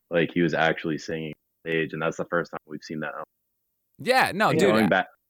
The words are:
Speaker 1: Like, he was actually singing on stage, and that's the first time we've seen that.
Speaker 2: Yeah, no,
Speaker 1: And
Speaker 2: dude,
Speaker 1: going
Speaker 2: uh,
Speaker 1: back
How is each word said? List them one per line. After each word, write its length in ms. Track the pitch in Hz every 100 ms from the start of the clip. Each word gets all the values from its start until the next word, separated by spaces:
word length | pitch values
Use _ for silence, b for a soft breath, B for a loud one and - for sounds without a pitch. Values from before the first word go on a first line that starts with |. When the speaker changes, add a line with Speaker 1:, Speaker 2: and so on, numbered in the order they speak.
| -
Speaker 1:
Like, 200 | 85 78
he 80 | 87
was 140 | 82
actually 440 | 73 80 - 82 73
singing 340 | - 80 78
on 380 | - _ _ 82
stage, 220 | 82 78
and 80 | 78
that's 160 | 82 -
the 80 |
first 260 | - 87 78
time 80 | 85 -
we've 160 | 76
seen 180 | - 76
that. 120 | 73 65 - _ _ _ _ _ _ -
Speaker 2:
Yeah, 340 | 185 254 123
no, 160 | 185 190
Speaker 1:
And 80 | 135
Speaker 2:
dude, 120 | 196
Speaker 1:
going 160 | 110 107
Speaker 2:
uh, 20 |
Speaker 1:
back 200 | 95 - _